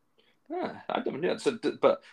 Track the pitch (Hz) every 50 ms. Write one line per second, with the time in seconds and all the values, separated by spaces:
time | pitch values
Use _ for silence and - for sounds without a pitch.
0 | _ _ _ _ _ _ _ _ _ - 311 359 339 - 107 - - - - -
1 | - - - 131 165 - - - - 151 127 226 - 147 - - - 135 - -
2 | - -